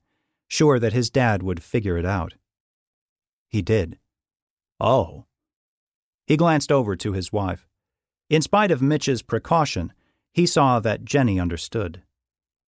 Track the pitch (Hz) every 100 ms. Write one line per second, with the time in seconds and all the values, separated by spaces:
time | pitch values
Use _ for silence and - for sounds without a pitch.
0 | _ _ _ _ _ - 156 131 113 117
1 | 117 135 123 101 92 87 - 127 101 85
2 | 85 98 85 - _ _ _ _ _ _
3 | _ _ _ _ _ 110 87 110 85 -
4 | _ _ _ _ _ _ _ - 104 131
5 | 87 - - _ _ _ _ _ _ _
6 | _ _ - 156 170 156 - 143 113 95
7 | - 98 92 104 95 90 _ _ _ _
8 | _ _ - 156 - 202 208 151 135 151
9 | - 123 - 113 - 170 147 - 82 -
10 | _ _ _ - 175 - 139 123 110 104
11 | 110 143 123 95 87 82 - 117 92 80
12 | - _ _ _ _ _